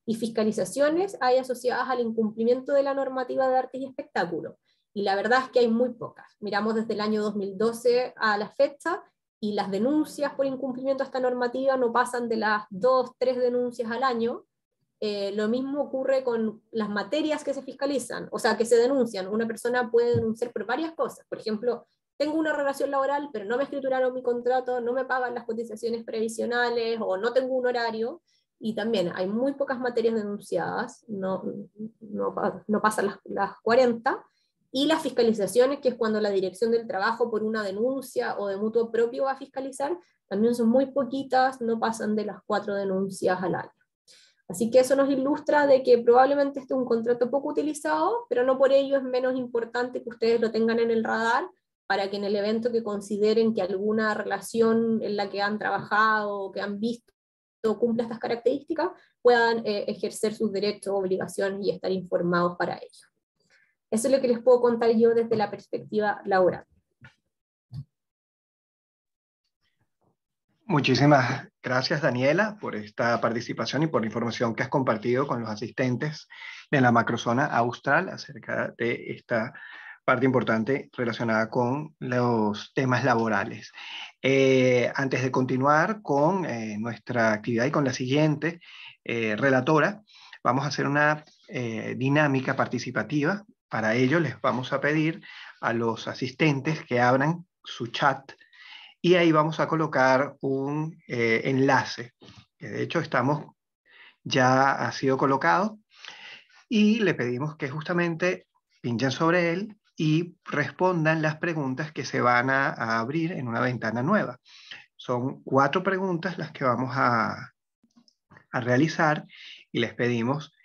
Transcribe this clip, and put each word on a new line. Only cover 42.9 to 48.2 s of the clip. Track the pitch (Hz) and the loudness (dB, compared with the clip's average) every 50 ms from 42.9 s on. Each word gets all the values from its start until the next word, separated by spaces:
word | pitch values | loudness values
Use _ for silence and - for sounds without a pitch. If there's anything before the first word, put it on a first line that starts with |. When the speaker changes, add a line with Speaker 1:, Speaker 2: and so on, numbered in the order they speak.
| 185 190 196 190 196 - - 185 185 180 185 | -2 -2 -2 -4 -4 -2 -2 0 0 0 -2
Speaker 1:
al | 175 165 | -2 -4
año. | - - - _ _ _ _ _ _ _ _ - - _ _ _ _ _ - | -4 -6 -10 _ _ _ _ _ _ _ _ -20 -20 _ _ _ _ _ -10
Así | 185 - 233 220 | -4 -4 0 4
que | 233 254 | 4 4
eso | 254 254 277 | 6 6 4
nos | 277 277 269 | 2 4 2
ilustra | 285 262 262 277 302 294 - - 294 294 294 | 2 0 0 0 -2 -2 0 2 4 4 6
de | 277 269 262 262 | 6 6 6 6
que | 254 240 226 | 6 6 6
probablemente | 233 240 233 247 262 269 285 285 277 277 277 277 | 6 6 8 8 8 6 4 2 0 0 -2 -6
este | 254 - 277 | -6 -4 -2
es | 262 | -2
un | 247 | 0
contrato | 247 233 226 226 233 240 240 247 233 240 | 0 0 0 0 0 0 0 0 0 0
poco | 277 285 294 | -2 -2 -2
utilizado, | 302 311 285 302 302 - - 311 311 311 311 370 453 480 | -2 -2 -2 -2 -2 -4 -2 -2 0 2 2 0 0 -2